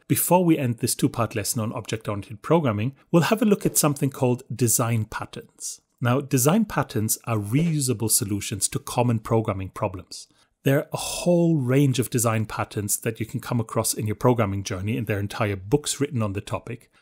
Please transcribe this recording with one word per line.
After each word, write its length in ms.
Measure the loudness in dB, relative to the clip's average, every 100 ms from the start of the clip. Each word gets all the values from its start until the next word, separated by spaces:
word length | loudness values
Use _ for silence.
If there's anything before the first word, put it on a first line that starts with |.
| -2
before 340 | 0 4 4
we 140 | 4 2
end 220 | 0 -2
this 160 | -2 0
two-part 380 | 0 0 -4
lesson 280 | -4 -4 -4
on 100 | -4
object-oriented 680 | -6 -8 -8 -6 -8 -8 -6
programming, 520 | 2 4 4 0 -2 -6 _
we'll 140 | 2
have 180 | 4 4
a 40 | 4
look 200 | 4 2
at 120 | 2
something 320 | 0 2 -2
called 340 | 0 0 0 -4
design 520 | 0 2 2 0 0 -2
patterns. 720 | -6 -10 -14 -18 -14 -12 -14 _ -2
Now, 200 | 0 0
design 460 | 2 2 4 4 2
patterns 520 | -2 -2 -2 -2 -4
are 140 | -4 -4
reusable 720 | 0 0 2 0 0 0 0
solutions 560 | 0 0 -4 -4 -6 -4
to 100 | -6
common 420 | -4 0 2 0
programming 500 | 2 0 0 -4 -6
problems. 580 | -4 -6 -6 -14 -18 -20 _ _ _
There 160 | 0 0
are 80 | 0
a 60 | -6
whole 580 | -6 -4 2 4 4 2
range 420 | 4 4 4 2
of 120 | 0
design 360 | 0 2 0 -2
patterns 520 | -4 -6 -4 -4 -4
that 240 | -4 -6
you 40 | -6
can 140 | -8
come 220 | -4 -4
across 320 | -2 -2 -2
in 120 | -2 -4
your 120 | 2
programming 460 | 2 4 2 -2
journey, 340 | -4 -6 -4 -4
and 100 | -2
there 80 | -2
are 60 |
entire 340 | -4 -2 -2 -2
books 460 | 0 0 0 -4
written 200 | -2 -2
on 120 | -2
the 80 | -4
topic. 500 | -6 -8 -8 -14 _ _